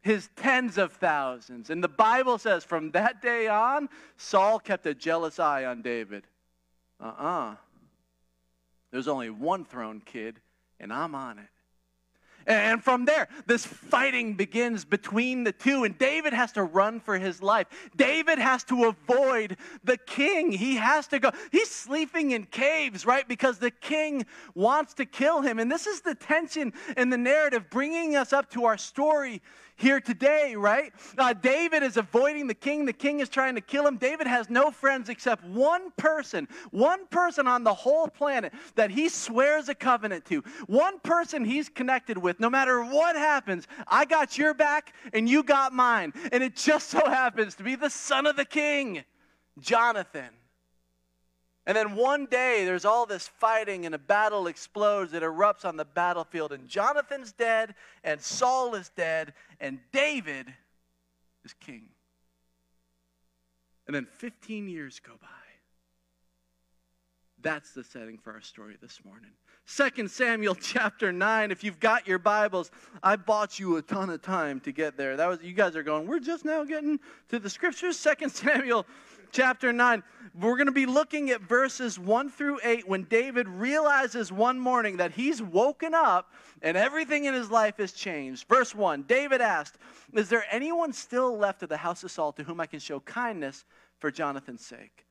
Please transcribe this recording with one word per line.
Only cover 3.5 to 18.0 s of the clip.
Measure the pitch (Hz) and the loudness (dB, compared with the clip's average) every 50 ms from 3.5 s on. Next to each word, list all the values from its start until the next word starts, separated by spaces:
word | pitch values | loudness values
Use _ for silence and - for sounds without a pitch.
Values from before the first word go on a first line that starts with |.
| 208 208 226 247 269 302 294 277 - - - - _ | 2 2 2 2 2 0 -2 -6 -12 -16 -20 -20 _
Saul | _ - - - 196 190 208 220 214 | _ -12 0 2 4 4 4 2 0
kept | _ - 202 175 _ | _ -4 -4 -2 _
a | 165 147 | -4 -6
jealous | 127 - 160 165 170 165 160 - - | -4 -2 -2 -2 -2 -2 -4 -4 0
eye | 170 151 143 135 131 | 0 0 0 0 -2
on | 127 123 117 110 | -6 -8 -6 -6
David. | 123 120 117 113 95 104 101 - _ _ _ _ _ _ _ _ _ _ _ _ _ _ _ | -6 -6 -6 -6 -8 -12 -16 -16 _ _ _ _ _ _ _ _ _ _ _ _ _ _ _
"Uh-uh. | - 113 113 - 139 156 180 170 131 110 104 107 _ _ _ _ _ _ _ _ _ _ _ _ _ _ _ _ _ _ _ _ _ _ _ _ _ _ | -14 -14 -12 -6 -6 -4 -4 -4 -4 -6 -10 -14 _ _ _ _ _ _ _ _ _ _ _ _ _ _ _ _ _ _ _ _ _ _ _ _ _ _
There's | - 127 127 147 | -10 -8 -4 -4
only | 147 135 120 113 | -4 -4 -4 -8
one | 110 107 127 160 185 190 165 | -10 -6 -2 -2 -2 -2 -4
throne, | _ - 123 117 110 110 107 101 | _ -12 -10 -10 -10 -10 -14 -18
kid, | - - 120 107 113 113 - _ _ _ _ _ _ _ _ | -14 -12 -10 -10 -10 -12 -16 _ _ _ _ _ _ _ _
and | - 101 110 | -14 -10 -8
I'm | 131 156 165 151 | -6 -6 -6 -8
on | 139 135 123 110 104 | -10 -10 -12 -14 -16
it." | 104 - _ _ _ _ _ _ _ _ _ _ _ _ _ _ _ _ _ _ - | -20 -20 _ _ _ _ _ _ _ _ _ _ _ _ _ _ _ _ _ _ 0
And | - 220 214 208 220 226 233 - | 2 2 2 4 2 0 0 2
from | - 254 247 247 | 2 2 4 4
there, | 269 302 311 233 - 254 302 - | 4 4 4 2 -2 -6 -18 0
this | - 240 226 - | 0 2 2 2
fighting | - - - - - - 247 262 277 254 247 233 220 208 | -6 -14 -18 -4 0 2 2 2 2 0 -2 -4 -4 -2
begins | 180 196 190 - 220 240 240 233 202 - | -2 -4 -2 0 0 0 0 0 -4 -2
between | - - 196 - - 202 220 240 254 254 254 240 | -2 -2 -2 -2 -2 0 0 0 0 -2 -2 -2
the | 214 190 | -2 -4
two, | _ - 254 277 269 247 | _ 0 2 2 2 2
and | 214 185 | 0 0
David | - 262 269 294 320 311 302 247 | 2 0 2 2 0 -2 -2 0
has | 233 247 226 - | 0 -2 0 0
to | 214 196 | -2 -2
run | 170 160 190 196 214 226 233 | 0 2 2 2 2 0 -6
for | - - 202 | -6 -4 -4
his | 185 190 190 175 160 185 | -2 -2 -4 -6 -2 0
life. | 196 214 226 180 - - - - 247 _ | 2 2 2 0 -2 -8 -20 -20 -20 _
David | 160 | 2